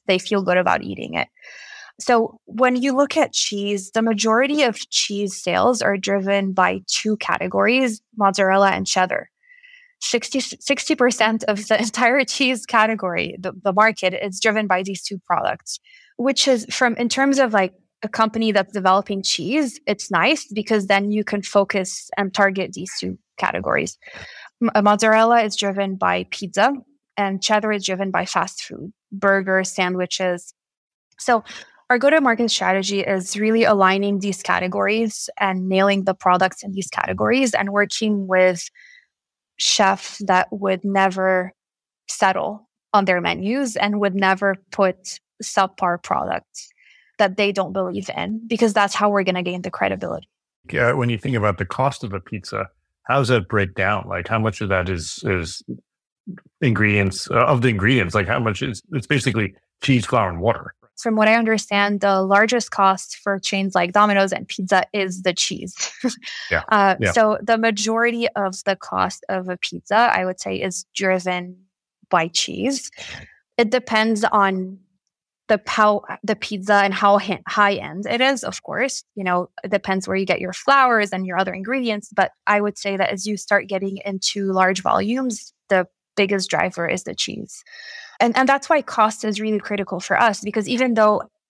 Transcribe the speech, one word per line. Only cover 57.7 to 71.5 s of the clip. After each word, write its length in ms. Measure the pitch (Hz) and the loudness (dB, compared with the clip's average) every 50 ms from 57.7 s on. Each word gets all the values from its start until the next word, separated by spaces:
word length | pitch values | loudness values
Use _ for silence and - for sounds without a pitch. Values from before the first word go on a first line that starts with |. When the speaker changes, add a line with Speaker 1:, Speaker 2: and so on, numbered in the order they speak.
| 113 95 92 110 135 123 95 85 80 | 0 2 2 2 2 2 0 0 0
Speaker 2:
Like, 120 | 107 98 | -2 0
how 140 | 87 117 135 | 0 -2 -2
much 220 | 120 113 104 - 139 | -2 -2 -2 -4 -6
is, 200 | 139 110 - - _ 175 | -8 -8 -10 -12 _ -8
it's 140 | 139 - | -6 -4
basically 480 | - 151 139 - 135 101 110 104 92 - _ _ _ _ _ - | -2 -2 0 0 0 0 0 -2 -4 -4 _ _ _ _ _ 0
cheese, 240 | - 135 123 107 | 2 2 2 2
flour, 220 | - - 120 104 92 | 0 0 0 0 0
and 120 | 85 85 | -2 -2
water. 340 | 90 113 113 - - - - _ _ _ _ - | 0 0 0 0 -4 -14 -18 _ _ _ _ -8
Speaker 1:
From 160 | - 233 220 | -4 -2 0
what 120 | 214 214 214 | 2 4 4
I 60 | 220 | 4
understand, 640 | 233 233 220 220 208 - - 208 202 202 202 208 202 | 4 2 2 0 -2 -2 -2 0 0 0 0 0 0
the 220 | 196 202 196 190 190 | 2 2 2 2 2
largest 480 | 190 196 202 220 220 240 240 - - | 4 4 4 4 4 2 0 -2 -2
cost 460 | - - 196 190 190 185 - - - | 0 2 4 4 2 2 -2 -12 -16
for 220 | - - 202 196 190 | -8 -4 -4 -4 -4
chains 360 | - - - 196 196 196 190 | -4 -4 -2 -2 -2 0 0
like 180 | 180 175 175 180 | 0 0 2 4
Domino's 400 | 202 208 208 202 196 196 190 185 | 4 4 4 4 4 2 2 0
and 140 | - - | -4 -8
pizza 380 | - - - 190 185 202 185 170 - - | -8 -8 -8 -2 2 2 2 2 0 -2
is 300 | 208 190 190 180 185 185 | -2 -2 -4 -4 -4 -2
the 100 | 185 175 | -2 0
cheese. 400 | - - - 185 - - 180 - - - - - - - | 0 -2 -4 -4 -6 -10 -12 -10 -8 -8 -10 -6 -4 -4
<laughs> 120 | 254 - - - - - - - - | -4 -4 -6 -10 -14 -14 -12 -6 -4
Speaker 2:
Yeah. 120 | 175 165 - - | -2 -2 0 2
Speaker 1:
Uh, 280 | 214 208 196 196 185 - | 2 4 4 4 2 2
Speaker 2:
Yeah. 120 | 110 95 - | 2 2 4
Speaker 1:
so 260 | - 220 214 214 - 208 | 4 4 4 2 0 0
the 160 | 214 233 220 | 0 2 2
majority 720 | 220 226 220 202 208 220 226 226 233 240 233 233 233 - | 2 2 0 0 -2 -2 0 2 2 0 0 0 -2 -2
of 340 | - 208 202 190 185 - - | -2 -2 -2 -2 -4 -4 -2
the 120 | 202 190 | -2 -2
cost 480 | 190 - - - 185 185 185 - - - - | -2 -4 -6 -2 -2 -2 -2 -2 -6 -8 -6
of 200 | 196 185 185 185 | -4 -4 -4 -6
a 80 | 180 | -6
pizza, 400 | 180 - - - 170 - - 196 | -6 -8 -8 -8 -10 -6 0 2
I 280 | 214 240 233 - - 185 | 2 4 4 2 2 0
would 160 | 185 185 - | -2 -4 -6
say, 160 | - 196 190 190 | -6 -6 -6 -4
is 240 | - 190 185 - - _ - | -4 -6 -6 -8 -10 _ -6
driven 600 | - 202 185 185 185 180 185 180 180 180 180 | -2 0 0 0 0 0 -2 -4 -4 -6 -10